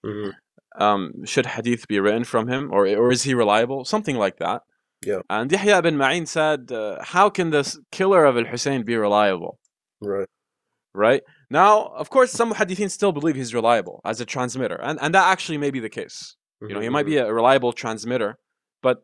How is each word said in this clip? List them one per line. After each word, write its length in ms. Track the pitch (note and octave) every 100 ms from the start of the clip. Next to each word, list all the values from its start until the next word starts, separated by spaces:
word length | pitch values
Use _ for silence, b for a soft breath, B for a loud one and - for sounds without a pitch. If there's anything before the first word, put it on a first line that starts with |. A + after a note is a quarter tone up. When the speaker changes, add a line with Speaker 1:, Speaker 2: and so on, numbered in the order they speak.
Speaker 1:
Mm-hmm. 760 | - G#2 G2+ - _ _ _ -
Speaker 2:
Um, 420 | G#2 G2+ F2+ -
should 220 | - - A#2+
hadith 420 | - A#2 A#2+ -
be 120 | G#2
written 240 | G2+ A2
from 240 | A#2+ A#2 A2+
him, 220 | B2+ C#3+
or, 140 | G2+ G2
or 240 | G#2 A#2+
is 120 | B2+
he 100 | C3+
reliable? 500 | B2+ G#2+ G#2+ A#2+ C#3
Something 320 | B2+ G#3+ G#3+ C3
like 220 | G2 -
that. 240 | E2 A2 _ _ _ _
Speaker 1:
Yeah. 160 | - F#2+ -
Speaker 2:
And 220 | G#2 B2
Yahya 320 | F#3+ G3+ G3
bin 140 | E3 D3+
Ma'in 320 | C3+ E3+ D#3+
said, 420 | E3+ D#3 D3+ A#2+
uh, 280 | A#2+ G#2+ F2+
"How 260 | - F3 G3+
can 200 | G3+ E3+
this 280 | D3+ C3+ D3+ _
killer 340 | - F#3+ F#3+
of 120 | D3 A#2+
Al-Hussein 460 | A#2 A#2+ C#3+ C3+
be 120 | A2 A#2
reliable?" 600 | G#2 G#2 G#2 F#2 E2+ - _ _ _ _
Speaker 1:
Right. 280 | G#2 G2 F#2+ _ _ _ _ _ _
Speaker 2:
Right? 280 | G2 G#2+ C3+ b b b
Now, 360 | C#3+ G3 G#3+ - -
of 140 | D#3
course, 200 | C4 B3
some 220 | - A#3
muhaddithin 380 | G#3+ G3 F#3 G3+
still 220 | - G3+
believe 240 | D3 D#3+ C3+
he's 180 | B2
reliable 460 | A#2 A2+ A#2 F2+ -
as 160 | - A2+
a 40 | A#2+
transmitter, 500 | C#3 C3 A#2+ A#2 F2
and, 220 | C3 D#3
and 120 | D3
that 120 | F#3 F3+
actually 320 | F#3 - D#3
may 120 | C#3+
be 100 | C3+
the 100 | A2
case. 460 | - - - - _ _ _
You 100 | G#2+
know, 60 | G2+
he 80 | A2+
might 160 | C#3 D3+
be 60 |
Speaker 1:
Mm-hmm. 160 | D3 A#2
Speaker 2:
a 40 |
reliable 380 | A2+ A#2+ C3+ B2
transmitter, 680 | A#2 A#2+ A2 A2+ B2 G#2 A2+ _ _ _ _
but 200 | C3 B2